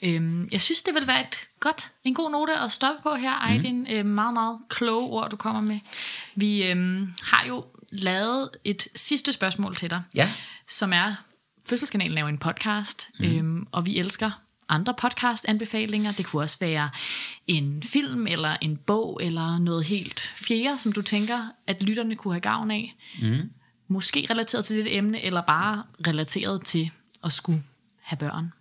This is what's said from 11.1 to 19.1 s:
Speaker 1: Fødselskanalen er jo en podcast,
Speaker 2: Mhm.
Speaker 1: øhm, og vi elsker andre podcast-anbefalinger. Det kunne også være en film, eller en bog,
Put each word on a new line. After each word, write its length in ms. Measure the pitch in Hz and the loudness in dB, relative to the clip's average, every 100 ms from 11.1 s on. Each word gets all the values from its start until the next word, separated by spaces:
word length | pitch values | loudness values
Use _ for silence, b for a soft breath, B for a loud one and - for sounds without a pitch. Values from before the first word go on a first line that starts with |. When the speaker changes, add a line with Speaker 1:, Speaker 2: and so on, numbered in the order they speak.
| 202 - _ _ _ - | -2 -10 _ _ _ -4
Speaker 1:
Fødselskanalen 500 | 240 285 208 175 156 | 0 0 0 0 0
er 40 | |
jo 60 | 151 | 0
en 100 | 147 | 0
podcast, 720 | 165 - 220 208 208 - - - | -2 -2 -2 -2 -4 -8 -10 0
Speaker 2:
Mhm. 100 | 180 165 | 2 2
Speaker 1:
øhm, 280 | 160 165 - | 0 -2 -4
og 140 | - 175 | -2 0
vi 120 | 196 | 0
elsker 320 | 180 - 220 208 _ _ _ | 0 0 -2 -4 _ _ _
andre 260 | 156 208 240 | 0 2 0
podcast-anbefalinger. 1120 | 240 - 247 226 - 214 220 220 220 214 208 | 0 2 0 0 0 0 0 -2 0 0 0
Det 140 | 202 175 | -2 -2
kunne 160 | 156 | 0
også 140 | 151 - | 0 0
være 300 | 175 156 147 B B B B B - | 0 2 0 B B B B B 0
en 360 | 165 143 147 | 2 2 -2
film, 440 | 233 277 285 254 220 | 0 0 2 0 0
eller 300 | 165 156 156 | 0 0 0
en 160 | 156 151 | -2 -2
bog, 440 | - 208 226 | 2 2 2